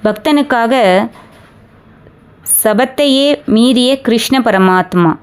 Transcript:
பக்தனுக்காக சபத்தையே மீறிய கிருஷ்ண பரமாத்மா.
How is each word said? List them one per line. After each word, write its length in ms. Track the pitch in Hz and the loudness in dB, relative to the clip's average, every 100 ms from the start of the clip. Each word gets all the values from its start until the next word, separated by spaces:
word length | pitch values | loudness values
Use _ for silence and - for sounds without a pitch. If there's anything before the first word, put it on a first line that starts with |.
பக்தனுக்காக 680 | 214 202 320 294 285 247 226 262 202 185 226 - - - - - - - - - - _ - - - - | -4 -4 -2 0 0 -2 0 2 2 2 -2 -10 -20 -20 -20 -20 -20 -20 -20 -20 -20 _ -20 -20 -8 -4
சபத்தையே 800 | 220 208 262 - 285 269 285 285 - | -2 0 -2 -2 0 2 0 -2 -2
மீறிய 560 | 214 247 254 247 269 | 0 2 2 0 -2
கிருஷ்ண 380 | 262 226 - 262 | -2 -2 0 -2
பரமாத்மா. 720 | 240 190 190 185 180 180 170 - | 0 2 2 2 0 0 0 -2